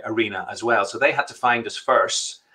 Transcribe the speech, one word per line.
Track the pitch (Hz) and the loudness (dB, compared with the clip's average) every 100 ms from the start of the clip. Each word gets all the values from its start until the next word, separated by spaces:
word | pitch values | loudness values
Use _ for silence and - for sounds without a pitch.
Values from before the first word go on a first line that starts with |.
arena | 110 110 107 95 - | -4 -2 0 -2 -8
as | 110 | -4
well. | 117 117 | 0 0
So | 98 - | 0 2
they | 151 | 2
had | 143 - | 2 -4
to | |
find | - 123 120 | -2 0 2
us | 113 - | -2 -4
first | - 123 - - - - _ | 2 4 4 0 -4 -10 _